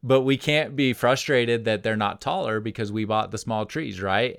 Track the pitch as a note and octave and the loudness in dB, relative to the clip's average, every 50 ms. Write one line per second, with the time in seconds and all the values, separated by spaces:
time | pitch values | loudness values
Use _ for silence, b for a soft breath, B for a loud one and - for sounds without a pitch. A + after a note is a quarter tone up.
0 | - B2 C3 C3+ C3 C3+ C3+ B2+ - D3+ D3 D3+ D3+ A2 C3+ C#3 C#3 C3 A#2+ - | 0 4 4 4 6 4 0 0 2 0 2 2 0 0 0 0 2 2 2 2
1 | - A#2+ C3+ C3 - - C#3+ B2 A#2+ A#2 A#2 A#2 A2 A2+ G#2+ G#2 - A2 A2 G#2+ | 2 2 2 2 2 2 2 2 4 2 0 0 0 0 -2 0 0 -2 0 0
2 | G#2 G2+ - - - C#3 E3+ F#3+ - A2+ A2 A2 A2 A2+ G2+ - A2 G#2 G#2 A2 | 0 -2 -2 -4 -4 -2 -2 -2 -2 -2 -2 -2 -4 -6 -6 -6 -6 -4 -2 -4
3 | G#2+ G2+ G#2+ G#2+ A2 F#2 G#2+ G#2+ - A#2 A2+ G#2+ G#2+ - - D#3 D#3+ A#2+ F#2+ F#2 | -2 0 0 0 0 -2 -6 -8 -6 -4 -2 -4 -4 -4 -6 -6 -6 -6 -8 -6
4 | G2 F#2+ F#2 G#2+ B2 B2 - | -2 0 2 2 2 0 -2